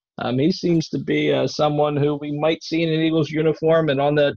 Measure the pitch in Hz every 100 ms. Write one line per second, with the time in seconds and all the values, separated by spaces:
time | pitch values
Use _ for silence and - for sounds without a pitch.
0 | _ - 113 127 160 - 175 165 - 139
1 | 147 151 147 135 135 - 151 147 147 147
2 | 147 143 147 147 156 165 - 160 165 156
3 | 160 160 143 156 156 151 160 165 156 135
4 | 143 147 143